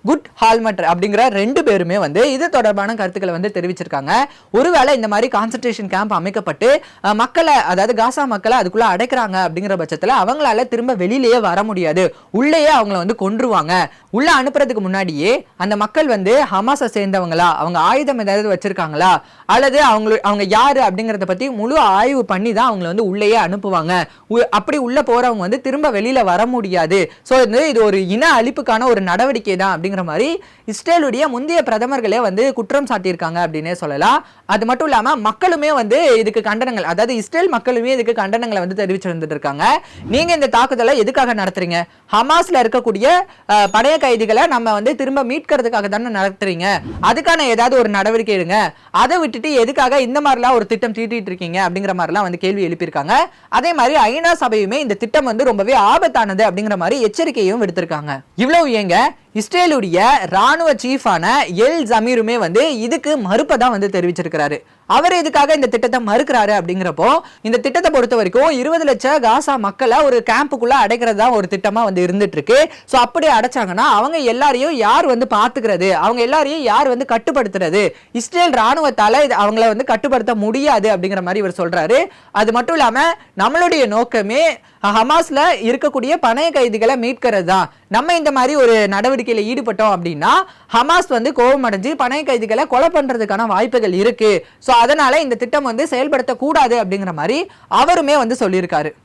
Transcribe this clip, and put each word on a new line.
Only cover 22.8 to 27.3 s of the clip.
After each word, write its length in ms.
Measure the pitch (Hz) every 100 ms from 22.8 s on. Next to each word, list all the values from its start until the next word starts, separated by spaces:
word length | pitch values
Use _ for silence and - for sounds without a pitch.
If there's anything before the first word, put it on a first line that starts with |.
| 170
வந்து 180 | 196 208
உள்ளேயே 340 | 196 208 226
அனுப்புவாங்க. 540 | 175 196 196 180 160 180 156 - _
உ-, 180 | 226 -
அப்படி 260 | 208 - 302
உள்ள 240 | 247 269
போறவங்க 440 | 277 240 254 220 180
வந்து 140 | 262
திரும்ப 300 | 269 277 302
வெளியில 320 | 208 220 262
வர 220 | 196 180 233
முடியாது. 540 | 254 190 180 160 190 175 -
So, 180 | -